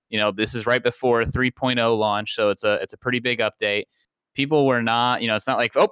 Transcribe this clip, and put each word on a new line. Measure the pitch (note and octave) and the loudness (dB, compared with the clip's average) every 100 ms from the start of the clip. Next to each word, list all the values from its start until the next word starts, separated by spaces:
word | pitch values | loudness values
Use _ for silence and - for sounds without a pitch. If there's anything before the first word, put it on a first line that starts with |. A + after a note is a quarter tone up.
| _ | _
You | G#2+ | -2
know, | G#2 | 0
this | G2 G#2+ | 0 -4
is | A#2+ A2 | -2 0
right | B2 | 0
before | A#2+ - B2+ A#2 | 0 -2 0 0
three | A2+ B2 B2+ | 0 -2 -2
point | - B2+ B2 | -2 -2 0
oh | A#2 | 2
launch, | A2 G#2+ G#2 G#2+ | 2 0 -2 -4
so | - G#2 | -2 0
it's | G2 | 0
a, | G#2+ G#2 | 0 0
it's | - | -4
a | - | -8
pretty | B2 B2 | -4 -4
big | B2 A#2 | -2 -2
update. | A2 - G#2 G#2 - _ _ _ _ | -2 -2 -2 -2 -4 _ _ _ _
People | - C#3 D3+ C3+ | -6 0 2 2
were | A#2+ | 2
not, | A2+ A#2 B2 B2 | 0 0 0 0
you | A2+ | 0
know, | G#2+ | -2
it's | - | 0
not | A#2+ | -2
like, | A#2 - | 0 2
"Oh, | G3 | 2